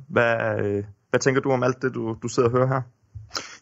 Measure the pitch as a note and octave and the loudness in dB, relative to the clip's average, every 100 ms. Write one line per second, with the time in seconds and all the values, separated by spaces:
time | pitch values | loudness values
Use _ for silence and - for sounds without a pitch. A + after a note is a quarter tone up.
0 | - A2+ A#2 A#2 A2+ G#2+ G#2 G2+ G2+ - | -4 0 2 2 0 0 0 -2 -4 -12
1 | _ B2+ C#3+ C3 C3+ C3 B2 B2+ C3 A#2+ | _ -2 0 2 2 2 2 0 -4 -4
2 | A2+ A2 A#2+ - A#2+ B2 C3 C3+ B2 _ | -6 -6 -4 2 2 4 2 0 -4 _
3 | _ - - - - - | _ -20 -12 -12 -12 -18